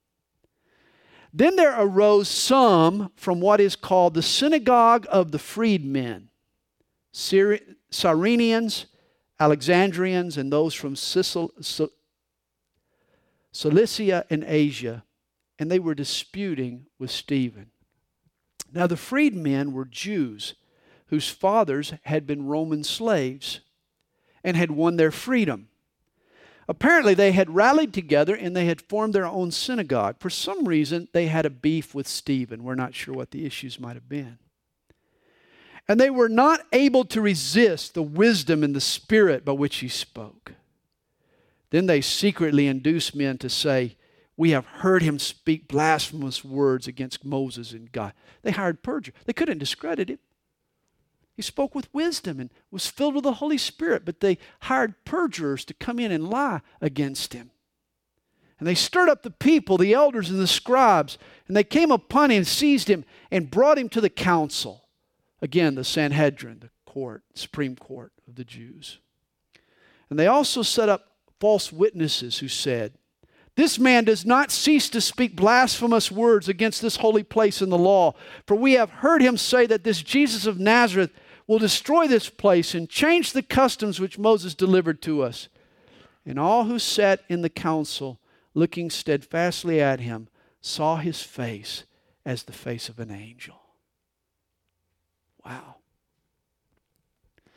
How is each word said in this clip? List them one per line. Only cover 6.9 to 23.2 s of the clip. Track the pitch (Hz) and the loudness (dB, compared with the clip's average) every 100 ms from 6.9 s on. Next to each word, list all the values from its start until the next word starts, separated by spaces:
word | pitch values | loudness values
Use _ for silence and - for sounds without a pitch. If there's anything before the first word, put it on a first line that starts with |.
| _ _ | _ _
Syri-, | - - 190 202 208 - - _ | -12 0 2 4 0 -4 -20 _
Cyrenians, | - 180 160 196 233 233 226 226 - - _ _ _ _ - | -2 0 2 2 2 2 0 -2 -6 -10 _ _ _ _ 0
Alexandrians, | 151 147 135 175 196 170 185 180 180 143 | 2 2 2 2 2 0 -2 -2 -4 -6
and | 135 | -2
those | 147 160 | 0 -2
from | - 143 139 | -4 -10 -8
Sicil-, | - 185 185 175 165 - | -4 -2 -2 -4 -6 -8
Ci-, | 147 - 151 - _ _ _ _ _ _ _ _ _ _ _ _ _ _ _ | -10 -6 -6 -6 _ _ _ _ _ _ _ _ _ _ _ _ _ _ _
Cilicia | - 156 165 226 - 202 175 - | -6 2 4 2 0 -2 -2 -2
and | 156 156 | -4 0
Asia, | 151 147 117 120 113 - _ _ _ _ - | 0 0 -2 -10 -12 -18 _ _ _ _ -10
and | 151 | -4
they | 185 | -2
were | 165 143 | -2 -6
disputing | 139 - - 196 196 143 123 123 143 - | -6 -8 -10 -10 -8 -8 -8 -12 -20 -14
with | 127 | -12
Stephen. | - - 139 123 104 107 _ _ _ _ _ _ _ _ - - | -10 -4 -2 -2 -6 -20 _ _ _ _ _ _ _ _ -20 -10
Now | 170 175 | -2 -2
the | 170 | -2
freedmen | - 269 302 190 151 139 143 | -4 0 0 0 -2 -2 -2
were | 131 131 | -6 -10
Jews | 117 190 202 127 104 - - _ _ _ _ _ | -10 -6 -4 -4 -6 -14 -16 _ _ _ _ _
whose | 151 - | -4 -4
fathers | - 190 220 180 139 147 156 | -4 0 0 0 -2 -6 -12
had | - 156 143 | -6 -4 -4
been | 143 139 | -6 -4
Roman | 151 160 151 | -4 -4 -4
slaves | 147 - 226 185 | -6 -6 -2 -2